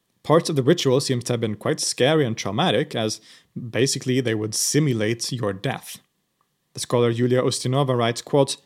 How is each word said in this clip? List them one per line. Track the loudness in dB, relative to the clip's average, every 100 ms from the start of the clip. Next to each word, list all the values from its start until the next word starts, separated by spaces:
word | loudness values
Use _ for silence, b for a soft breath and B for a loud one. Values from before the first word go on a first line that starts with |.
| _ _
Parts | 2 4 4
of | 0
the |
ritual | 2 2 2 2
seem | 2 -2
to | -2 -2
have |
been | -2 -4
quite | -4 -2
scary | -4 0 2 4 2
and | -2
traumatic, | -4 -2 0 0 -2 -2
as | -4 -4 B B B -14
basically | -6 0 0 0 0 0
they | 0 -2
would | -2 -4
simulate | 0 2 2 2 0 -2 -4
your | -4 -4
death. | -4 -6 -6 -10 -18 _ _ _ _ _ _ _ -14
The |
scholar | -2 0 2
Yulia | 2 0 2
Ustinova | 0 -2 -2 0 0 2
writes, | 0 -2
quote, | 0 2 2 0